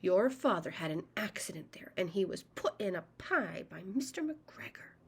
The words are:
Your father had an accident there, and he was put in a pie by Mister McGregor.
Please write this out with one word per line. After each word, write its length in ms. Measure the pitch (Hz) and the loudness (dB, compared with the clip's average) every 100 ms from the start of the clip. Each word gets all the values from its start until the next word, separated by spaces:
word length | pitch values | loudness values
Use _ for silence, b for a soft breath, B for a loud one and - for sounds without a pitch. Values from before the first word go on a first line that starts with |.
Your 300 | 185 185 240 | 6 6 6
father 400 | 262 285 185 165 | 4 2 2 0
had 200 | - 160 | -4 -2
an 140 | 156 - - | -2 -4 -4
accident 560 | 214 - - 160 151 | -4 -4 -8 -8 -12
there, 200 | - - - | -16 -12 -2
and 140 | 180 | 0
he 140 | 185 | 2
was 200 | 185 - - | 0 0 -8
put 260 | - - - | -2 -2 0
in 140 | 208 | -2
a 100 | 180 165 _ | -2 -6 _
pie 460 | - 370 202 165 165 | 0 2 2 -4 -8
by 140 | 156 | -10
Mister 400 | 190 214 269 - | -2 -2 -2 -2
McGregor. 720 | 311 311 - - - - - - | -4 -4 -12 -14 -14 -14 -20 -20